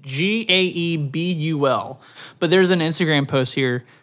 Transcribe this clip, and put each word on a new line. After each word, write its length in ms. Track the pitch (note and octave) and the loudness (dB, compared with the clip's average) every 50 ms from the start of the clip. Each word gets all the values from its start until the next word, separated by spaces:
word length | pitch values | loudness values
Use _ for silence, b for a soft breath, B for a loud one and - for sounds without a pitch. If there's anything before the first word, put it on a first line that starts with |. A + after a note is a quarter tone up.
G 420 | - C3+ C3 C#3+ F3+ G3+ G#3+ A3+ A3 F#3+ | -12 -6 -4 -2 -2 0 0 -2 0 2
A 140 | F#3 F#3 F#3 | 2 2 2
E 320 | F3+ E3+ E3+ E3+ E3+ E3+ | 0 -2 -2 -2 -2 -2
B 360 | D#3 D3 C3 C#3+ D#3+ E3+ F3+ | -2 -4 -4 -4 -4 -2 -2
U 340 | F3+ D#3 D3+ D#3+ D#3+ C#3+ C#3 | -2 -2 -2 -2 -2 0 0
L. 340 | C3 A#2+ G#2 G#2 B2 C3+ - B B B B B B B B | 2 0 0 -2 -6 -12 -16 B B B B B B B B
But 120 | F3 D#3+ | 0 2
there's 200 | F3+ F#3+ F#3 F3+ | 4 4 6 4
an 100 | F#3 F3 | 4 2
Instagram 460 | D#3 D#3+ D#3 - F3+ D#3 D3+ C#3+ C#3 | 2 0 0 0 0 2 2 0 0
post 280 | - D3+ C3+ B2+ - - | 0 0 0 0 0 -2
here, 300 | C#3+ C3+ B2+ B2 B2+ - b b b | -2 0 0 0 -2 -6 b b b